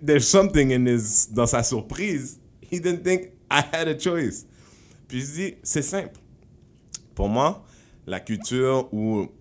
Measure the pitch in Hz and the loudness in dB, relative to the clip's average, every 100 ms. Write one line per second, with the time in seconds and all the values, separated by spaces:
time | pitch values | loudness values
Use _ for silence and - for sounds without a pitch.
0 | 147 147 120 196 196 156 135 127 123 120 | 4 4 6 6 6 4 4 4 4 2
1 | 110 110 - 113 117 120 113 117 - - | 2 0 0 2 2 2 0 -2 -6 -6
2 | 202 165 127 - - - - 180 170 175 | -4 -4 -6 -14 -20 -20 -8 -4 -2 -2
3 | 180 185 185 - _ 143 143 165 160 156 | 0 -2 -2 -20 _ 0 0 -2 -2 -2
4 | 180 170 131 - - - - - - - | -2 -2 -4 -6 -16 -20 -20 -20 -20 -20
5 | - 127 139 151 190 - - 156 139 196 | -10 -8 -8 -6 -8 -8 -6 -2 -2 -4
6 | 175 - - - - - - _ _ - | -8 -14 -20 -20 -20 -20 -20 _ _ -18
7 | - - 104 113 147 196 - - - - | -18 -4 0 2 0 0 -14 -20 -20 -20
8 | - 92 - 110 - 127 131 131 127 107 | -10 -10 -6 -6 -4 0 2 2 0 -4
9 | 110 107 90 - | -2 -2 -4 -8